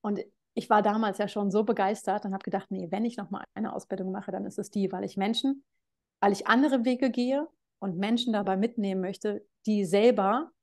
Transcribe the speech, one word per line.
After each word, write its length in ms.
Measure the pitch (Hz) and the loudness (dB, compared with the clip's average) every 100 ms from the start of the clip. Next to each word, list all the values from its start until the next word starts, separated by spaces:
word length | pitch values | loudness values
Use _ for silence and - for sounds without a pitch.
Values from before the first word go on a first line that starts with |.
Und 180 | 214 208 - _ _ | -4 -4 -6 _ _
ich 160 | - - | -10 4
war 120 | 214 | 4
damals 360 | 208 214 214 190 | 4 0 -2 -2
ja 100 | 202 | -4
schon 240 | 208 202 | -2 0
so 120 | 202 | 2
begeistert 640 | 220 214 196 208 - 202 | 2 0 0 -2 -4 -4
und 80 | 202 | -4
habe 100 | 190 | -6
gedacht, 240 | - 196 - | -4 -6 -6
nee, 180 | 190 175 | -8 -6
wenn 140 | 202 | -4
ich 120 | 233 240 | -4 -4
noch 140 | 160 | -10
mal 120 | - - | -10 -10
eine 180 | - 220 | -8 -6
Ausbildung 380 | - - 190 185 | -6 -8 -6 -6
mache, 200 | 190 190 | -8 -8
dann 140 | 185 | -8
ist 140 | 196 196 | -6 -8
es 100 | 196 | -6
die, 220 | 208 190 | -2 -2
weil 120 | 185 | -2
ich 140 | 196 196 | -6 -2
Menschen, 460 | 196 226 269 277 _ _ _ _ _ _ | -2 0 -2 -4 _ _ _ _ _ _
weil 120 | 208 | 2
ich 160 | 202 - | 2 2
andere 380 | 233 285 262 | 4 4 2
Wege 240 | 233 247 262 | 2 2 0
gehe 380 | 233 247 277 330 _ _ _ | 0 0 -2 -4 _ _ _
und 180 | 196 170 | -6 -2
Menschen 360 | 202 233 247 | 0 0 0
dabei 220 | 214 196 190 | 0 2 2
mitnehmen 440 | 226 233 196 190 | 0 0 -2 0
möchte, 440 | 185 185 214 208 - _ | -2 -4 -4 -4 -10 _
die 200 | - 208 | 0 2
selber 680 | 190 202 233 233 196 240 339 _ | 4 6 6 4 2 0 -2 _